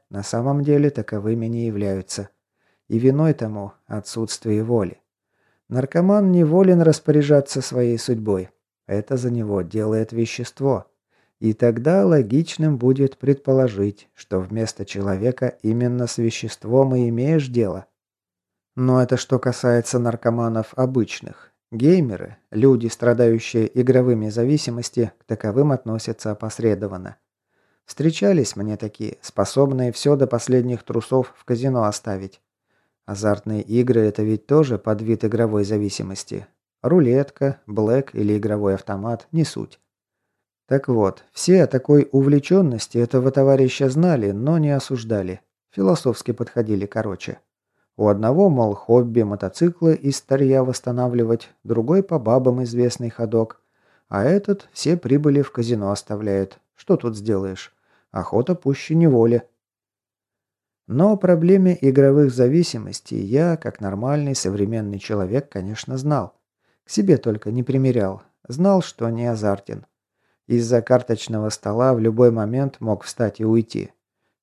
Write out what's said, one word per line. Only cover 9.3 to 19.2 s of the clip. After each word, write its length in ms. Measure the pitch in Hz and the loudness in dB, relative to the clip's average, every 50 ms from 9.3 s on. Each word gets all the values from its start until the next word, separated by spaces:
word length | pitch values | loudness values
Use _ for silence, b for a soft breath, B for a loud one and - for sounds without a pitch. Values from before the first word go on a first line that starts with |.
него 320 | 120 120 110 104 101 95 90 | -4 -4 -4 -2 -4 -4 -4
делает 480 | 82 98 110 107 107 107 110 110 110 | -4 -4 -4 -2 -2 -2 -2 -2 -4
вещество. 760 | 113 117 113 113 - - 120 - - - 135 139 127 95 - _ _ _ _ _ _ _ _ _ _ - | -4 -4 -4 -4 -4 -8 -12 -12 -8 -4 -2 -2 -2 -2 -6 _ _ _ _ _ _ _ _ _ _ -4
И 140 | 113 110 107 | -2 -2 0
тогда 520 | - 123 120 113 117 120 151 175 196 196 | 2 2 0 0 0 0 2 2 4 4
логичным 720 | 185 165 147 120 101 117 151 165 - - - 156 156 147 | 4 4 4 2 2 0 0 0 -2 -4 -2 -2 0 0
будет 400 | 120 120 127 131 135 139 135 - | 0 2 2 2 2 0 -2 -2
предположить, 920 | _ - 139 139 139 - - 135 131 131 123 101 98 101 104 101 _ _ _ _ | _ -2 0 0 0 0 0 2 2 2 0 0 -2 -4 -4 -4 _ _ _ _
что 260 | - - - 98 92 | -20 -10 -6 -4 -4
вместо 460 | 92 92 104 113 110 110 - - 98 | -4 -4 -6 -6 -6 -6 -6 -10 -12
человека 720 | - - 98 98 101 95 95 107 127 123 - 135 123 - _ - | -10 -8 -6 -4 -4 -4 -2 -2 -2 -2 -2 -4 -4 -4 _ -4
именно 420 | 110 113 120 123 120 123 123 123 | -2 0 0 0 -2 -2 -2 -4
с 140 | 117 - - | -4 -4 -2
веществом 760 | 117 113 110 - - 110 - - - 104 120 135 135 135 127 | -2 -2 -2 -4 -8 -12 -12 -10 -4 0 4 4 4 4 2
и 160 | 127 123 117 | 0 0 0
имеешь 380 | 117 117 127 147 165 160 139 | 0 -2 0 0 0 0 0
дело. 400 | 131 120 120 113 95 85 95 98 _ _ _ _ _ _ _ _ _ _ _ _ _ _ _ _ _ - | 0 0 0 0 0 -2 -8 -12 _ _ _ _ _ _ _ _ _ _ _ _ _ _ _ _ _ -6
Но 260 | 127 127 127 127 127 | -2 0 2 2 2
это 160 | 127 120 131 | 2 2 0
что 220 | 120 | -2